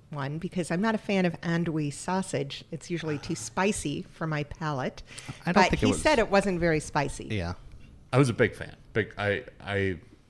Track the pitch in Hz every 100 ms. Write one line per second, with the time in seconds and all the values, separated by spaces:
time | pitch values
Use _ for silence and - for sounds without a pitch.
0 | - 147 135 151 170 185 165 170 220 220
1 | - 196 180 165 175 170 170 156 147 -
2 | - 185 185 139 139 - - 165 - 170
3 | 156 147 - - - - 196 - 151 143
4 | - - 160 151 147 - 156 139 143 -
5 | - - - - - 180 180 156 - 190
6 | 311 277 190 196 196 180 170 156 - 156
7 | 139 - - 107 85 - - - - -
8 | - 123 139 113 107 - - - - 113
9 | 101 - 104 98 - - - 101 98 85
10 | - - _